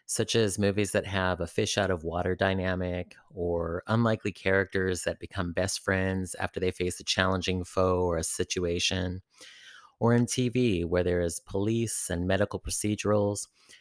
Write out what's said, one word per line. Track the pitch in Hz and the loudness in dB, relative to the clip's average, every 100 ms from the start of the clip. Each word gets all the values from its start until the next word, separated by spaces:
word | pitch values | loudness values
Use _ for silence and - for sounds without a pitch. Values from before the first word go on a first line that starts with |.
| - | -6
such | - 110 120 | -2 0 2
as | 104 101 | 2 2
movies | 101 98 98 | 2 2 0
that | 104 95 | 0 0
have | 98 92 85 | 0 0 0
a | 85 | -4
fish | - 107 - | -2 0 0
out | 95 | 0
of | 90 | 0
water | 80 85 90 90 | -2 -2 -2 2
dynamic, | 98 95 92 92 90 90 87 - - | 2 2 -2 -2 -2 -4 -6 -14 -16
or | 92 87 85 82 87 - | -6 -2 -2 -2 -4 0
unlikely | 113 117 107 104 | 2 2 0 -4
characters | - 95 95 95 98 92 90 | -4 2 2 2 0 0 0
that | 87 85 | -2 -4
become | - 95 87 | -6 -6 -4
best | 87 95 - | 0 0 -2
friends | - 95 95 95 92 - | 0 2 2 0 -4 -4
after | 92 95 | -6 -2
they | 92 | -2
face | - 90 - | 0 -2 -4
a | |
challenging | - - 92 92 87 92 | -4 0 2 2 0 -2
foe | 87 95 92 90 | -2 0 2 2
or | 90 82 | 2 0
a | |
situation, | 85 - 90 92 87 87 - 95 90 92 - - - - - - - - | -2 -4 -4 -2 -2 0 0 -2 -2 -6 -12 -20 -20 -20 -20 -20 -20 -2
or | 117 | 4
in | 120 120 | 4 2
T | - 123 | 0 0
V, | 123 123 87 85 | 2 2 2 2
where | 87 | 2
there | 90 87 | 2 2
is | 85 - | 0 -4
police | - 98 104 113 113 - - | -6 -2 0 0 -2 -4 -2
and | 87 90 | -2 2
medical | 95 101 92 | 2 0 -4
procedurals, | - - 104 104 101 104 101 101 - _ - - | -4 -2 -2 0 2 2 2 -2 -8 _ -20 -20